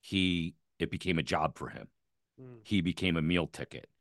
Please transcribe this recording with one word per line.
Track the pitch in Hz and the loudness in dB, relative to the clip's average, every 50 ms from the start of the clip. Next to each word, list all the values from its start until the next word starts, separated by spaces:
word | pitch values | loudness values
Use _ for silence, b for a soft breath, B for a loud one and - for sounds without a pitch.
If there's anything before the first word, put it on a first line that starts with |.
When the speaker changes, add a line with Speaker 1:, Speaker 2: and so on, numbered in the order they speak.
Speaker 1:
he, | - - 101 98 92 92 87 87 82 82 - _ _ _ _ - | -10 -2 2 2 4 4 2 2 0 -2 -6 _ _ _ _ -4
it | 85 - | -4 -2
became | - 78 - 90 85 80 | -2 -4 0 0 0 2
a | 76 | 2
job | - 85 78 78 76 - | 2 0 2 2 0 -2
for | - - - | -4 -10 -10
him. | - 58 52 - _ _ _ _ _ _ _ _ _ - | -10 -12 -16 -16 _ _ _ _ _ _ _ _ _ -20
Speaker 2:
Mm. | 131 127 123 113 107 | -20 -18 -18 -16 -6
Speaker 1:
He | - 107 95 82 | 0 0 2 2
became | 90 - - 95 92 82 | 2 0 2 2 2 2
a | 82 78 | 4 2
meal | 80 87 87 80 | 2 2 2 2
ticket, | 78 - - 64 - - 67 - - _ _ | 0 -4 -10 -12 -12 -12 -16 -16 -18 _ _